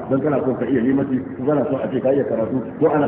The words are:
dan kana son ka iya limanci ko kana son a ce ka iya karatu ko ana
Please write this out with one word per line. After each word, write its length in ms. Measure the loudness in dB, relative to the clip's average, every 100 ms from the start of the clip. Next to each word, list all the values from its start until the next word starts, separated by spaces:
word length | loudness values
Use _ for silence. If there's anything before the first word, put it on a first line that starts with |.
| -2
dan 120 | 0
kana 220 | 0 0
son 140 | 0 -2
ka 80 | 0
iya 140 | 2
limanci 400 | 2 2 0 -2 -4
ko 160 | -4 0
kana 160 | 0
son 140 | 0 -2
a 80 | -2
ce 140 | 0
ka 100 | 2
iya 140 | 2 0
karatu 320 | -2 -2 -2 -4
ko 120 | 0 2
ana 200 | 2